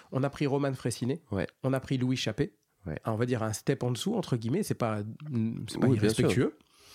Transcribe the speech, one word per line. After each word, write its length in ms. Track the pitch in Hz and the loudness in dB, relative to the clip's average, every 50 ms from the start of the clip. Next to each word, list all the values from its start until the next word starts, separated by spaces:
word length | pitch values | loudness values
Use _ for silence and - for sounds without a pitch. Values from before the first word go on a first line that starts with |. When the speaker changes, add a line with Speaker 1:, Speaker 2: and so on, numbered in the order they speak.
| - - - | -10 -4 -2
Speaker 1:
On 100 | 131 135 | 0 0
a 80 | 139 | 0
pris 160 | - - 151 | 0 0 0
Roman 260 | 139 135 139 143 139 131 | 0 2 2 2 0 -2
Frécinet, 480 | - - 127 110 - 123 120 147 175 - - 101 | -2 -2 -4 -2 -2 -2 -2 -2 -4 -4 -4 -2
Speaker 2:
Ouais. 160 | 95 - - - _ - | -2 -2 -2 -4 _ -2
Speaker 1:
on 80 | 131 135 | 0 0
a 80 | 131 | 0
pris 180 | - - 139 127 | 0 -2 -2 0
Louis 180 | 127 127 131 | 0 0 0
Chappé, 360 | 123 - 113 104 - 143 - - _ _ _ _ _ - | 0 -2 -2 0 0 -2 -2 -4 _ _ _ _ _ -10
Speaker 2:
Ouais. 140 | 85 76 - - | -8 -8 -6 -4
Speaker 1:
ah, 100 | 117 110 | -2 -2
on 40 | |
va 100 | 107 123 | 0 0
dire 160 | 123 127 110 110 | 0 0 0 0
un 100 | 110 104 | -2 -4
step 300 | - - - 139 - 123 | -2 0 -2 0 0 0
en 80 | 123 | -2
dessous, 240 | 123 - - 185 233 | -2 -2 -2 -2 -2
entre 220 | 214 - - 131 | -2 -2 -2 -2
guillemets, 260 | 117 110 113 139 208 214 | -2 0 0 -2 0 0
c'est 120 | - 113 | -2 -2
pas, 240 | - 123 110 110 104 104 110 - - 151 151 131 117 110 113 113 92 - - | 0 0 0 0 -2 -4 -6 -8 -10 -8 -4 -2 0 0 0 -2 -4 -8 -8
c'est 120 | - - | -2 2
pas 80 | - 131 | 4 4
Speaker 2:
Oui, 100 | 127 107 | 4 6
bien 100 | 104 107 | 4 4
sûr. 120 | 113 123 120 | 4 4 4
Speaker 1:
irrespectueux. 320 | 139 92 120 143 311 - - _ _ _ _ - - | 4 4 4 2 2 0 -6 _ _ _ _ -20 -20